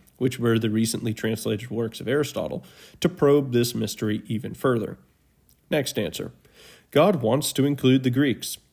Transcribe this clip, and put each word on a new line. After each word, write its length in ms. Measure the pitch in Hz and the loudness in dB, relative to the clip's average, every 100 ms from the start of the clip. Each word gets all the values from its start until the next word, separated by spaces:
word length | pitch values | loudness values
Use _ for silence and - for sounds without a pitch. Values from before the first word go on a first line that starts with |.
| - - | -18 -4
which 200 | 127 - | -4 0
were 220 | 117 113 | 0 2
the 100 | 113 | 0
recently 440 | 110 113 - 120 | 0 0 -2 -6
translated 560 | 107 110 110 113 107 120 | -4 -4 -4 -4 -6 -6
works 320 | 110 113 - | -6 -6 -6
of 80 | - | -4
Aristotle, 540 | 139 139 - 82 - - - - - | -2 -2 -4 -6 -8 -12 -20 -20 -4
to 100 | 170 | -4
probe 420 | - 143 143 135 | 2 4 4 4
this 220 | 120 120 | 2 0
mystery 480 | 113 107 - 107 110 - | -2 -6 -4 -4 -4 -4
even 260 | 107 98 | -6 -6
further. 440 | - 135 120 98 - _ _ _ _ _ _ - | -4 0 0 -2 -10 _ _ _ _ _ _ -4
Next 280 | 156 127 - | -2 -2 -4
answer. 360 | 85 - 87 - _ _ - - _ | -4 -6 -10 -14 _ _ -20 -20 _
God 300 | 139 180 170 | 4 4 4
wants 320 | 113 135 - | 2 2 0
to 120 | - 139 | 2 2
include 380 | 139 131 131 | 4 4 4
the 60 | 131 | 4
Greeks. 480 | 123 143 107 - - _ | 2 2 0 -6 -12 _